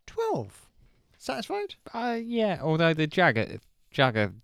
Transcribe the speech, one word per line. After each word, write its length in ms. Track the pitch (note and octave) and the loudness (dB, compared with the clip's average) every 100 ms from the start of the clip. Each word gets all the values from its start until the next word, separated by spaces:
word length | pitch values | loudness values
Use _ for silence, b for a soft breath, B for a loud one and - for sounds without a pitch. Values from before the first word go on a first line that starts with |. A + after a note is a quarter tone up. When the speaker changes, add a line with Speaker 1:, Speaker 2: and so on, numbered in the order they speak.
| - | -12
Speaker 1:
twelve. 640 | - A4+ F4 G2+ - - _ - _ _ _ | -4 -2 -2 -6 -14 -20 _ -20 _ _ _
Satisfied? 560 | - C4 - G4+ G4+ - - | -8 -6 -6 -6 -6 -10 -12
Speaker 2:
Uh, 260 | A#3 A#3+ A#3 | -6 -4 -4
yeah, 360 | A#3 A#3 G#3+ F3 | -4 0 0 0
although 320 | D#3 D#3+ E3 | 0 2 2
the 120 | D#3+ D3+ | 2 0
Jagger, 500 | - E3+ A2+ - - _ _ _ | 4 4 4 -2 -6 _ _ _
Jagger 420 | - C3 A2 G#2 G#2 | 2 2 4 0 -4